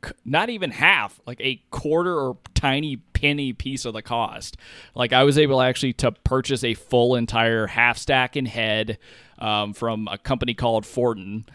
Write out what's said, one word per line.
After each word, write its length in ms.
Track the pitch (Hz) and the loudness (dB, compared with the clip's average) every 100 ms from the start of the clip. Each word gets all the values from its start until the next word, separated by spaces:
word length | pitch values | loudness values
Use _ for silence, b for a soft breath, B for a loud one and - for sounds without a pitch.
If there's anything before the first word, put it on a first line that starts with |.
c-, 80 | - - | -16 -14
not 260 | 120 147 226 | -2 0 0
even 220 | 220 170 | -2 -6
half, 480 | 110 156 180 104 - - | 2 4 4 0 -8 -16
like, 140 | 123 | -6
a 220 | 135 127 _ | -6 -6 _
quarter 480 | - 151 160 175 165 | -8 0 0 0 -2
or 200 | 131 123 - | -2 -6 -8
tiny 420 | - 143 135 151 127 | -2 0 0 -2 -6
penny 560 | - - 143 147 135 | -6 0 0 0 -2
piece 320 | 117 131 135 | -6 -6 -6
of 80 | 123 | -6
the 100 | 107 | -8
cost. 540 | - 117 110 113 - - B B B - | -4 -2 -2 -6 -14 -16 B B B -4
Like, 160 | 123 | 2
I 100 | 127 | 6
was 160 | 143 143 | 6 6
able 220 | 147 131 | 6 4
actually 320 | 127 127 135 | 2 2 -2
to 160 | - 123 | 0 -2
purchase 540 | - - 131 127 127 | 0 0 0 0 -2
a 100 | 123 | -2
full 400 | 113 - 123 120 | -4 0 2 4
entire 540 | 123 117 113 113 113 104 | 2 0 2 2 2 0
half 300 | - 120 117 | 2 2 2
stack 360 | - 131 127 | 0 0 0
and 140 | 143 127 | -2 -4
head, 500 | 113 110 110 107 107 B B B B | -2 -2 -2 -2 -8 B B B B
um, 360 | 110 104 104 | -4 -2 -4
from 340 | 101 117 110 107 | -4 -4 -4 -6
a 60 | 98 | -8
company 380 | - 131 123 | -4 -2 -2
called 320 | 113 120 113 104 | 0 0 0 -2
Fortin, 580 | - 120 107 92 107 110 | 0 0 0 -6 -10 -10